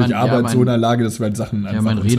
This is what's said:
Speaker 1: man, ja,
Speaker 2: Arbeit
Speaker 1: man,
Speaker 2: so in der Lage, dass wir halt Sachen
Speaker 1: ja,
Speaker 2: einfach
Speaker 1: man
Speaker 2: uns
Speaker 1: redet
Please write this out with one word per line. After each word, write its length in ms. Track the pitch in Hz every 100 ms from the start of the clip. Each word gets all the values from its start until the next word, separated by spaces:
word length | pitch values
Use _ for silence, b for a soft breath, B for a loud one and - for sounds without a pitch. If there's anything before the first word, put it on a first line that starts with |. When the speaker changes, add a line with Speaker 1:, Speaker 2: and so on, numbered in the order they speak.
| 120
Speaker 1:
man, 40 |
ja, 100 | 113
Speaker 2:
Arbeit 220 | 123 123
Speaker 1:
man, 80 | 120
Speaker 2:
so 80 | 127
in 60 | 123
der 120 | 120
Lage, 240 | 113 120
dass 160 | 113 -
wir 60 |
halt 120 | 110 104
Sachen 280 | 104 107
Speaker 1:
ja, 60 | 98
Speaker 2:
einfach 120 | 110
Speaker 1:
man 140 | 110 104
Speaker 2:
uns 60 |
Speaker 1:
redet 120 | 104